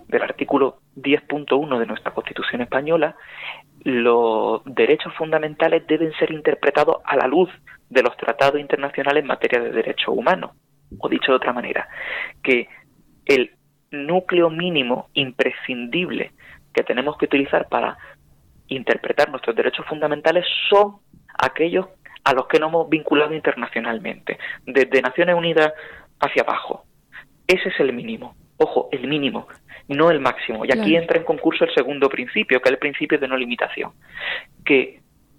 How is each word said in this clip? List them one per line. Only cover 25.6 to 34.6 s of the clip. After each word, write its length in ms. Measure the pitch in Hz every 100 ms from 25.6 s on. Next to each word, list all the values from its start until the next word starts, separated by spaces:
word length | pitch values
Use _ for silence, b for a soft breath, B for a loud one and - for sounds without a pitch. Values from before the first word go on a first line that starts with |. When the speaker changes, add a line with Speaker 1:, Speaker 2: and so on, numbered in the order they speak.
| 156 156 B B B _
Speaker 1:
hacia 220 | 147 135
abajo. 440 | - - - - _ _ _ B B _ -
Ese 220 | 185 190
es 120 | -
el 120 | 139
mínimo. 420 | 120 117 110 123 - _ -
Ojo, 320 | 156 - -
el 160 | 135 127
mínimo, 400 | 151 135 113 - - _ B -
no 220 | 143 190
el 100 | 156
máximo. 440 | 131 - - 110
Y 40 | 117
aquí 220 | 120 110
Speaker 2:
Claro. 120 | 165
Speaker 1:
entra 160 | 165 165
en 60 |
concurso 400 | 165 151 160 -
el 100 | 165
segundo 340 | 156 127 143 135
principio, 520 | - 123 127 - 127
que 80 | 127
es 20 |
el 60 | 135
principio 400 | 143 135 151 151
de 100 | 131
no 80 | 131
limitación. 560 | 120 120 - - - - B B B B B -